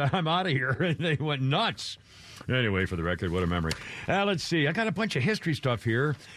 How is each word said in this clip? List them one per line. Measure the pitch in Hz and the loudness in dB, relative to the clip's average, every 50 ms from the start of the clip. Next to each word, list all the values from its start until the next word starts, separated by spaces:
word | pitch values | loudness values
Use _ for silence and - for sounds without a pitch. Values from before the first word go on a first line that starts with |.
| 139 135 175 | 2 2 2
"I'm | 190 160 156 | 2 2 2
outta | 165 180 185 185 | 2 2 2 2
here," | 139 135 127 131 131 | 0 0 2 0 0
<laughs> | - | 2
and | 180 180 151 - | 2 2 2 0
they | 170 170 151 | 0 0 0
went | - 147 156 147 135 | 0 0 0 0 0
nuts. | 131 131 143 185 226 208 104 - - - - - - - - - - - - - - - | 2 2 2 2 2 0 -2 -4 -8 -10 -10 -12 -16 -20 -20 -20 -20 -20 -20 -12 -4 0
Anyway, | 120 127 120 110 98 92 95 | 2 2 4 4 2 2 2
for | 87 95 | 0 0
the | 82 82 | 0 0
record, | 85 90 87 98 87 82 | 0 0 0 0 0 0
what | 92 90 | 2 2
a | |
memory. | 85 90 87 82 80 80 - - - - - - | 2 2 2 0 0 -2 -4 -6 -10 -12 -8 -4
Uh, | - 170 196 202 | 0 0 2 2
let's | 202 196 151 - | 0 0 -2 -2
see. | - 170 165 143 | 0 0 2 2
I | 143 160 | 2 2
got | 214 226 220 | 0 -2 -2
a | 156 | 0
bunch | 185 220 196 - | -2 -2 -2 0
of | 151 120 | 0 0
history | 190 220 202 - 170 151 | 0 0 0 0 -2 -2
stuff | - - 131 120 107 - | 0 0 0 -2 0 0
here. | 117 113 120 139 151 143 - - - - | 0 2 2 2 0 0 -4 -8 -14 -20